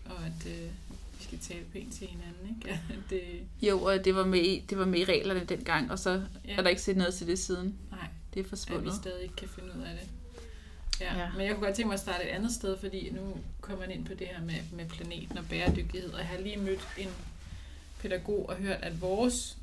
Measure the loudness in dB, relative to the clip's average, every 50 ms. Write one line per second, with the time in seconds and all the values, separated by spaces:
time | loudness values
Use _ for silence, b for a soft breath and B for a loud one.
0 | -10 -8 -8 -6 -4 -4 -4 -4 -6 -6 -6 -6 -6 -6 -8 -8 -8 -10 -10 -10
1 | -10 -12 -12 -10 -10 -8 -8 -8 -8 -8 -8 -8 -8 -8 -8 -8 -8 -8 -8 -8
2 | -8 -8 -8 -8 -8 -8 -10 -10 -6 -6 -6 -6 -4 -4 -4 -4 -4 -4 -8 -8
3 | -4 -2 -2 -2 -2 -4 -8 -8 -8 -8 -4 4 6 6 6 8 6 6 6 8
4 | 8 6 6 8 6 8 8 8 8 8 6 4 2 -2 2 4 4 6 6 6
5 | 6 8 6 6 6 4 2 2 2 0 -2 -2 2 2 2 4 4 2 -2 0
6 | 2 4 4 4 2 -2 -6 -10 -6 -2 0 4 6 6 6 6 4 4 6 6
7 | 6 4 2 0 0 2 2 2 2 0 0 0 0 -2 -2 -4 -8 -10 -10 -8
8 | -8 -10 -10 -10 -10 -6 -4 -4 -4 -4 -4 -6 -4 -2 -2 -2 0 0 -2 -2
9 | -4 -6 -6 -6 -6 -6 -6 -6 -8 -8 -8 -10 -10 -8 -8 -6 -6 -6 -6 -6
10 | -8 -8 -10 -10 -10 -12 B B B B B B B B B B B B 0 0
11 | 0 0 0 0 0 0 2 2 2 2 2 2 2 2 2 2 2 2 2 2
12 | 0 0 0 0 0 0 0 0 0 0 0 0 0 0 0 0 -2 -4 -4 -4
13 | -4 -4 -4 -4 -4 -4 -6 -6 -6 -6 -6 -8 -6 -6 -6 -4 -4 -4 -4 -4
14 | -4 -6 -4 -6 -6 -6 -4 -6 -4 -2 -2 -4 -4 -6 -8 -8 -6 -6 -6 -6
15 | -6 -6 -6 -6 -6 -6 -6 -6 -4 -2 0 4 4 4 4 4 2 0 -2 -4
16 | -4 -4 -4 -4 -4 -4 -4 -4 -4 -4 -2 0 0 0 0 0 -2 -8 -6 -6
17 | -6 -6 -6 -6 -8 -10 -10 B B B B B B B B B B B B -6
18 | -2 -2 -2 -2 0 0 0 0 0 -2 -4 -2 0 0 0 -2 -2 -4 -4 0
19 | 0 2 4 6 4 4 4 2 -2 -4 -8 -10